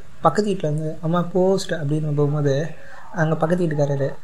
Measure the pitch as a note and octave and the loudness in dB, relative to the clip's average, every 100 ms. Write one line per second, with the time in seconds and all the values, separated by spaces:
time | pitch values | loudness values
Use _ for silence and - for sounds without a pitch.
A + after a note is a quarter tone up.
0 | - - E3 D#3 G#3 F#3+ D3+ D3+ D#3 E3 | -10 0 2 2 0 0 0 -2 -2 -4
1 | D#3+ F3 E3+ F#3 F#3 F#3+ F#3+ E3 C#3+ D#3 | 0 0 2 2 4 2 0 -2 -2 -2
2 | D#3 D3 D3 D3+ C#3+ C3+ D#3+ - - - | 0 2 2 2 2 2 -2 -6 -10 -10
3 | - G3+ D#3+ D#3+ D#3+ F3+ E3+ D3+ C#3+ C#3 | -8 -2 0 2 2 2 0 0 0 0
4 | C#3 - | -2 -4